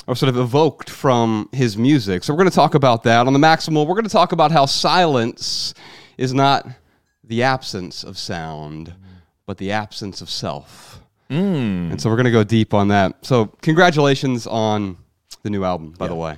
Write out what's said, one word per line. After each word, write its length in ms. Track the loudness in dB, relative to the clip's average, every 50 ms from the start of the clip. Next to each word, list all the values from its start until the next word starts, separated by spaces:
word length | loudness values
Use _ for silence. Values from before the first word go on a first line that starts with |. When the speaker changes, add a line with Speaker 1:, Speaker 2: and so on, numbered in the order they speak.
| -8 -8
Speaker 1:
are 80 | -4
sort 140 | 0 0 0
of 80 | 0 0
evoked 520 | -2 0 2 2 2 2 0 -4 -12 -20
from 600 | -10 -2 0 2 2 4 2 2 0 -2 -4 -4
his 260 | -2 -2 -2 0 0 0
music? 460 | 2 4 4 2 2 0 -2 -2 -2
So 100 | -2 0
we're 40 | 2
gonna 120 | 2 2
talk 220 | 4 4 4 4 4
about 300 | 4 4 4 2 2 4
that. 240 | 4 4 4 4 4
On 60 | 4
the 60 | 4
maximal, 460 | 6 4 4 2 0 -2 0 0 0
we're 100 | 0 0
gonna 120 | -2 -2 0
talk 220 | 2 2 2 2
about 200 | 2 2 2 4
how 140 | 4 4 2
silence 1080 | 2 0 -2 0 0 2 2 2 2 2 0 0 -2 -4 -8 -8 -8 -6 -6 -6 -8 -10 -14 -20 -20 -20 -20 -20 -20 _ -6
is 160 | -6 -4 0
not 320 | 2 2 2 2 0 -2 -8 -16 -20 _ _ _ _ _ _ _ _ _
the 200 | -8 -4 -2 0
absence 600 | 0 0 -2 -4 -8 -10 -10 -10 -10 -12 -14 -14
of 140 | -14 -14 -12
sound, 760 | -10 -10 -8 -8 -8 -10 -10 -12 -12 -12 -14 -14 -14 -16 -18 -20 -20 -20 -20 -20 _ _ _ _ _
but 120 | -14 -12 -8
the 140 | -6 -6
absence 500 | -4 -6 -6 -8 -12 -12 -12 -12 -12 -14
of 80 | -14 -12
self. 680 | -10 -8 -8 -8 -8 -10 -12 -16 -20 -20 -20 -20 -20 -20 -20 _ _ _ _ -6
Speaker 2:
Mm. 640 | -4 -2 -2 -2 -2 -2 -2 -2 -4 -4 -4 -6
Speaker 1:
And 100 | -6 -4
so 80 | -2 0
we're 80 | 0 2
gonna 140 | 2 2
go 120 | 4 2 2
deep 300 | 2 2 0 2 2 2
on 140 | 2 2 2
that. 240 | 2 2 2 0 -2 -6 -4
So 220 | 0 0 0 0 -2 -6 _
congratulations 840 | -2 0 4 4 4 4 4 4 2 2 2 0 -2 -2 -4 -4 -6 -4
on 500 | -4 -2 0 0 0 -2 -4 -6 -8 -12 -18 _ _ _ _ _ -20 -12 -8
the 60 | -6
new 140 | -4 -2 -2
album, 300 | -2 -4 -4 -8 -12 -12 -10
by 80 | -8
Speaker 2:
Yeah. 40 | -8
Speaker 1:
the 60 | -6
way. 220 | -6 -8 -8 -10